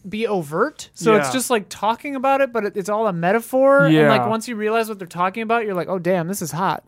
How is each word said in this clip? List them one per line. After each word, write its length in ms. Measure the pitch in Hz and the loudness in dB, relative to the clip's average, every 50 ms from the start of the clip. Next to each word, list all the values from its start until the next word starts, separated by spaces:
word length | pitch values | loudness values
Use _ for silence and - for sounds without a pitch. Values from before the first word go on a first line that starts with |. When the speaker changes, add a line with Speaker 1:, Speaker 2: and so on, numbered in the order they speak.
| - 196 | -16 -12
Speaker 1:
be 200 | 190 214 226 202 | -6 -4 -4 -2
overt. 640 | 214 185 160 139 151 170 226 302 - - - - _ | -2 -4 -4 -4 -2 -2 -2 -2 -4 -8 -16 -20 _
So 220 | - 170 175 220 | -2 2 4 4
it's 140 | 208 143 135 | 4 4 2
Speaker 2:
Yeah. 40 | 262 | 0
Speaker 1:
just, 160 | 262 233 - | -2 -2 -2
like, 180 | 254 220 185 - | -2 -2 -2 -6
talking 460 | - - - 208 233 233 - 294 277 | -8 -4 -2 -2 -2 -4 -6 -8 -8
about 260 | 262 247 269 269 277 | -4 0 0 2 2
it, 120 | 277 262 240 | 0 -2 -2
but 120 | 233 202 | -4 -4
it, 120 | 202 - 214 | -4 -6 -6
it's 120 | 180 190 | -6 -4
all 180 | 208 214 226 214 | -4 -2 -2 -2
a 60 | 180 | -2
metaphor. 720 | 165 170 175 202 233 226 - - 262 269 277 277 277 277 | -2 0 0 0 0 -2 -2 0 2 4 6 6 6 6
And, 100 | - 160 156 151 143 | 6 6 6 6 6
like, 140 | 139 - | 6 4
Speaker 2:
Yeah. 60 | - - | 2 0
Speaker 1:
once 200 | 220 226 220 247 | -2 -4 -4 -6
you 80 | 240 | -8
realize 320 | 208 214 214 220 226 226 220 | -4 -2 0 0 0 0 -2
what 100 | 220 196 | -6 -10
they're 80 | 190 - | -12 -10
talking 340 | - 175 180 190 190 226 | -4 -2 -2 -2 -2 -4
about, 240 | 226 214 226 240 226 | -2 -2 -2 0 0
you're 80 | 214 196 | -2 -4
like, 140 | 175 160 - | -4 -4 -4
"Oh, 100 | 180 190 | -4 -2
damn, 300 | 160 175 190 180 160 165 | 0 0 0 0 -2 -4
this 160 | 202 - 190 | -6 -6 -8
is 80 | 147 | -6
hot. 320 | - 160 196 180 156 - - | -4 -2 -2 -2 -2 -4 -4